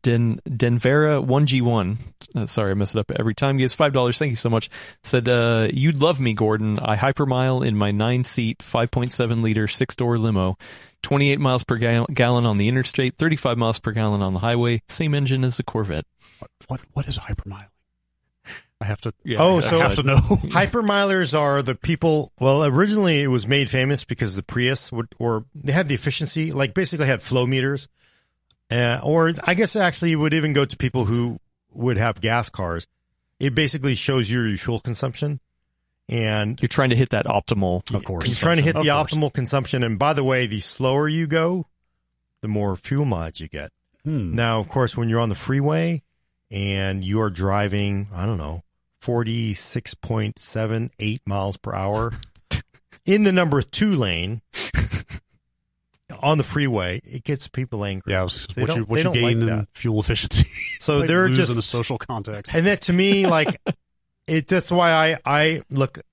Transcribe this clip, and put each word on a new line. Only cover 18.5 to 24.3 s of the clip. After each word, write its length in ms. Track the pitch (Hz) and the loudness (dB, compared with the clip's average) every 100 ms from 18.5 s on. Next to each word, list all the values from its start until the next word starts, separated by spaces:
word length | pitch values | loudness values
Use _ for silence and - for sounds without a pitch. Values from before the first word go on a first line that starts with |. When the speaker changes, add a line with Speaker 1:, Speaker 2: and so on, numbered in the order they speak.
| - _ _ | -20 _ _
Speaker 2:
I 40 | |
have 160 | 101 104 | -6 -4
to, 120 | 117 - | -6 -10
Speaker 1:
Yeah, 140 | - 113 | -4 4
Speaker 3:
Oh, 160 | 170 180 | 4 4
Speaker 1:
I 40 | |
Speaker 3:
so 180 | 113 165 | 4 4
Speaker 2:
I 20 | |
have 140 | 143 101 | 2 2
to 80 | |
know. 120 | 135 139 | 4 4
<laughs> 60 | - 202 - | 4 0 2
Speaker 3:
hypermilers 840 | 170 196 240 208 202 202 190 160 151 | 0 0 0 0 2 2 2 2 2
are 260 | 147 139 | 2 0
the 120 | 131 | -2
people, 560 | 123 - 160 165 151 - _ | -4 -2 0 2 2 -2 _
well, 260 | 131 139 | 2 4
originally 560 | 151 131 202 214 185 151 | 4 4 2 2 2 2
it 60 | 143 | 2
was 220 | 123 104 | 0 2
made 200 | 139 135 | 0 2
famous 360 | 131 131 143 | 0 0 0
because 320 | - 120 113 | -4 -4 -2